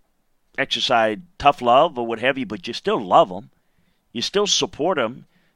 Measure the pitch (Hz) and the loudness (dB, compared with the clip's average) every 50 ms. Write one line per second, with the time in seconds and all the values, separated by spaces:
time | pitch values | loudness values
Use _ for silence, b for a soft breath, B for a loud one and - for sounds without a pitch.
0 | _ _ _ _ _ _ _ _ _ _ _ - 135 - - 127 - - 127 117 | _ _ _ _ _ _ _ _ _ _ _ -6 -4 -2 -2 -2 0 2 2 4
1 | 113 110 107 95 87 - _ - - 143 139 - 127 120 120 135 160 175 143 123 | 4 2 0 -4 -8 -14 _ 0 2 2 2 2 2 4 4 6 4 4 0 -4
2 | 120 117 117 110 117 131 139 135 127 95 107 98 - 117 113 - - 196 214 165 | -6 -6 -4 -2 -2 -2 -2 -2 -4 -8 -8 -10 -8 -10 -10 -8 -4 -4 -4 -2
3 | 107 90 101 156 165 101 90 95 117 - _ _ _ _ _ _ _ _ _ _ | 0 4 4 4 4 4 0 -8 -14 -16 _ _ _ _ _ _ _ _ _ _
4 | _ _ - 117 117 - - 196 208 185 - - 139 - - - 143 180 190 143 | _ _ -10 -8 -8 -4 -2 -2 0 0 0 -2 -2 -4 -4 -4 -4 -2 -2 -2
5 | 120 110 131 113 - _ _ _ _ _ _ | -2 -4 -6 -10 -18 _ _ _ _ _ _